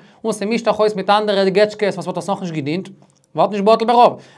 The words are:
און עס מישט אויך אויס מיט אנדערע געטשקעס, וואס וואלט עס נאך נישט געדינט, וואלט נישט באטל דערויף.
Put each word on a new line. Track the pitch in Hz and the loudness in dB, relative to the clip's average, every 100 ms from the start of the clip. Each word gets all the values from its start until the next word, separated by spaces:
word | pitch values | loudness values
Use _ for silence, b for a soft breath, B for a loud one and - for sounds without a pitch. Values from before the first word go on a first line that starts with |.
| B B | B B
און | 220 | -6
עס | 214 | -4
מישט | 202 233 220 | -4 -2 -2
אויך | 208 | 0
אויס | 214 | 0
מיט | 202 190 | 0 0
אנדערע | 208 214 196 190 | 0 2 0 2
געטשקעס, | 185 208 - 202 | 2 0 0 -4
וואס | 175 170 | -4 -8
וואלט | 180 | -8
עס | 185 | -6
נאך | 190 | -6
נישט | 180 | -6
געדינט, | 156 139 175 185 - _ _ _ | -6 -6 -6 -8 -20 _ _ _
וואלט | 156 190 | -2 0
נישט | 208 | 2
באטל | 196 226 | 2 2
דערויף. | 226 240 208 131 B | 4 4 4 2 B